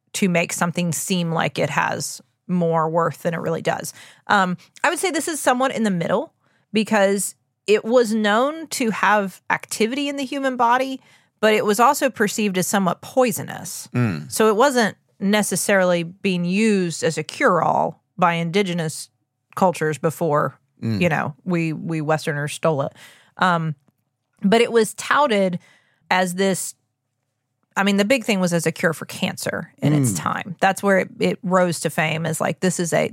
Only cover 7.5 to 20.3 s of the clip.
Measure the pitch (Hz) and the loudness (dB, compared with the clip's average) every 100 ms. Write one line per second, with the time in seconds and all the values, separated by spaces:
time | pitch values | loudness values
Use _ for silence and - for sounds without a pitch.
7.5 | _ - 208 220 254 226 220 208 220 269 | _ 0 0 4 2 4 2 2 2 0
8.5 | 320 302 - 233 185 190 208 196 - - | -4 -8 -4 -2 2 2 2 0 -8 -4
9.5 | 160 - - 220 269 285 277 262 277 269 | -4 -4 -2 -2 -2 -6 -6 -6 -4 -4
10.5 | 247 233 247 269 262 _ _ _ _ 220 | 0 2 2 -2 -8 _ _ _ _ 2
11.5 | 214 208 208 247 294 269 - 220 - 208 | 2 2 4 4 4 0 0 -2 0 -2
12.5 | 180 175 202 185 - - 269 254 147 - | 0 0 2 0 -2 -2 0 2 0 -8
13.5 | - 170 - - 123 117 78 127 - 220 | -12 -12 -14 -4 0 0 -2 -4 2 4
14.5 | 202 285 247 208 - _ - 196 214 202 | 4 4 4 0 -2 _ -4 0 2 0
15.5 | 185 - 196 180 175 170 185 202 180 175 | -2 2 2 4 2 -2 -6 -2 -2 0
16.5 | 190 220 202 175 - - 156 151 - 277 | 2 2 2 0 -2 -2 -2 -6 0 2
17.5 | 175 156 - 156 - _ - 175 170 170 | 4 2 0 -2 -6 _ -2 0 0 0
18.5 | 190 190 175 156 - - _ _ _ _ | -2 -2 -2 -6 -8 -14 _ _ _ _
19.5 | - 190 151 156 151 165 - 170 | 0 0 2 -2 0 -2 -2 0